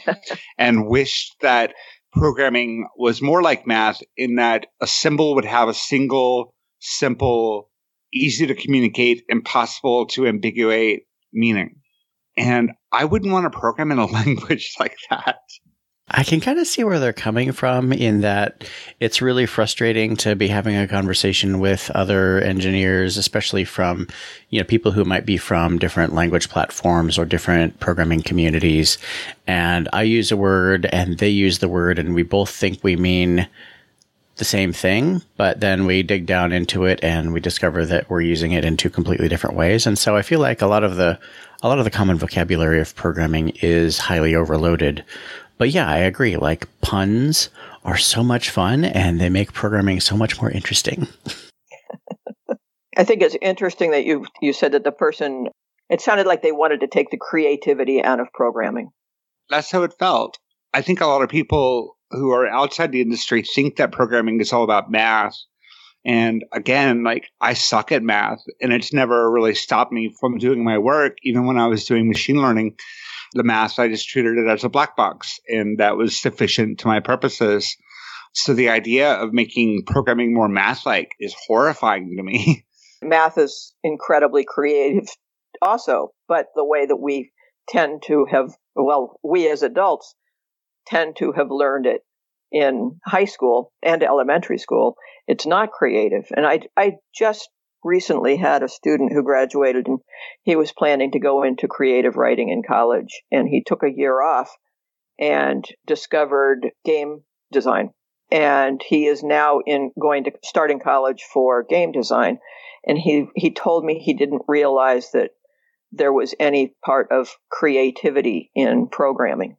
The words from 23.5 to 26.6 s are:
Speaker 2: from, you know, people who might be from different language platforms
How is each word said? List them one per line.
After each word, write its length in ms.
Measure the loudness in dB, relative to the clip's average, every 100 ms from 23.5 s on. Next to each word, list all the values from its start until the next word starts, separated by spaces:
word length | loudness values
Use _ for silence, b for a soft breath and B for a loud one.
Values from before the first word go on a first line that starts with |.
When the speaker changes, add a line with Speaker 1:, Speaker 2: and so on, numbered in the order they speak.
| -2
Speaker 2:
from, 420 | -4 -2 -2 -2 -6 B B B _
you 100 | -4
know, 40 |
people 280 | 0 0 2
who 120 | 2
might 220 | 2 0 0
be 100 | -2
from 420 | 0 2 2 2
different 360 | 0 0 0
language 340 | 0 0 0 -2
platforms 720 | -2